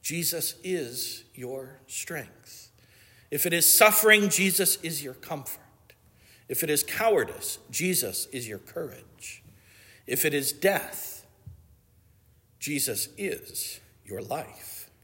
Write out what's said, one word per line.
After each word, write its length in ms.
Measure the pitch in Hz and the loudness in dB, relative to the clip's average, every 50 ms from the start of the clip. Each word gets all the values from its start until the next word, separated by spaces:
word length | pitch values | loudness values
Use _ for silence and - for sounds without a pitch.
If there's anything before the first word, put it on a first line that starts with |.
Jesus 540 | - - 151 170 170 147 - 165 139 - - - - | -6 -4 -4 -2 -2 -2 -2 -2 -4 -4 -6 -6 -6
is 600 | 185 185 170 143 117 120 131 - - - - - _ _ | -4 -2 -2 -4 -4 -6 -8 -8 -8 -8 -12 -16 _ _
your 460 | - 127 123 135 135 131 127 - - - | -12 -10 -8 -8 -10 -10 -14 -18 -20 -18
strength. 840 | _ - - - - 175 156 123 - - - - - - - - - _ _ _ _ _ - - - - - - _ | _ -8 -8 -8 -6 -8 -10 -10 -12 -16 -20 -20 -20 -20 -20 -20 -20 _ _ _ _ _ -20 -20 -20 -20 -20 -12 _
If 160 | - 147 - | -4 -2 0
it 80 | 180 170 | 0 2
is 180 | 170 160 - | 4 6 6
suffering, 580 | - - 220 214 208 - - 220 214 208 202 202 | 8 10 10 8 8 8 8 8 8 8 6 4
Jesus 480 | - - 190 190 180 - 190 175 - - | 4 4 4 4 4 4 4 2 2 0
is 260 | - 165 160 143 143 | -2 -6 -6 -6 -6
your 100 | 135 127 | -8 -12
comfort. 460 | - - - 165 147 131 - - - - - _ _ _ _ - _ _ - _ _ _ - - - _ _ | -12 -10 -10 -10 -8 -8 -12 -14 -14 -16 -20 _ _ _ _ -20 _ _ -20 _ _ _ -20 -20 -20 _ _
If 140 | 131 - - | -4 -4 0
it 80 | 151 | 0
is 100 | 151 143 | 0 0
cowardice, 800 | - - - - 220 226 214 165 113 - - - - - - - - - | 0 -2 -2 2 4 6 6 6 4 2 -4 -8 -8 -8 -8 -8 -12 -8
Jesus 560 | 120 - 147 143 180 170 123 104 92 - - - | -6 -2 0 2 2 2 0 -2 -4 -6 -8 -6
is 160 | - 131 120 113 | -8 -10 -8 -8
your 100 | 107 95 | -10 -12
courage. 880 | - - - 170 165 131 - - - - - - - - - - - - - - _ - - - - - - - _ - | -12 -10 -8 -8 -8 -8 -10 -14 -20 -20 -20 -20 -18 -18 -18 -18 -20 -20 -20 -20 _ -20 -20 -20 -20 -20 -20 -20 _ -4
If 180 | 123 123 - | -2 0 0
it 80 | 156 143 | 2 2
is 180 | 143 135 131 | 2 0 -2
death, 760 | - - - 196 196 - - - - - - - - - - - _ _ _ - - - - _ - _ _ _ _ _ _ _ _ _ _ _ _ _ _ _ _ _ | -4 2 2 2 2 2 -2 -6 -10 -12 -12 -12 -12 -16 -18 -20 _ _ _ -20 -20 -20 -20 _ -20 _ _ _ _ _ _ _ _ _ _ _ _ _ _ _ _ _
Jesus 520 | - 143 151 139 131 - 113 - - - - | -8 -4 -2 -2 -2 -2 -2 -4 -6 -6 -6
is 640 | - 202 190 - - - - - - - - - - - - _ _ _ | -6 -6 -4 -4 -6 -10 -12 -8 -8 -8 -8 -10 -12 -18 -20 _ _ _
your 200 | - 101 92 - | -12 -10 -10 -6
life. 680 | - - 156 143 - - - - - - - - - _ _ | -6 -6 -6 -6 -10 -14 -18 -16 -16 -14 -14 -16 -18 _ _